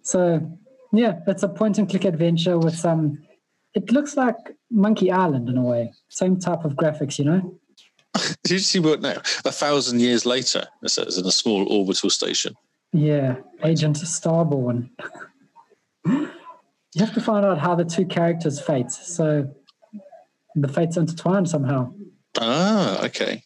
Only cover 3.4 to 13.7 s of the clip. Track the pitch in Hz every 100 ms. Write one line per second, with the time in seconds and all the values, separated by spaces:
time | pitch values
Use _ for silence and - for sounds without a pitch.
3.4 | _ _ _ 202 - 254 294 285 247 -
4.4 | - - _ 226 208 214 185 185 170 135
5.4 | 117 123 123 120 113 _ _ - 185 185
6.4 | 180 165 160 135 160 151 135 - 143 180
7.4 | 180 - _ _ _ _ _ - - -
8.4 | - 185 196 196 156 147 139 - - -
9.4 | 131 - 147 143 123 120 123 120 120 127
10.4 | 127 - - _ - - 90 - 90 -
11.4 | 117 101 98 104 95 90 101 - 92 -
12.4 | - - _ _ _ 165 151 147 131 127
13.4 | - - 160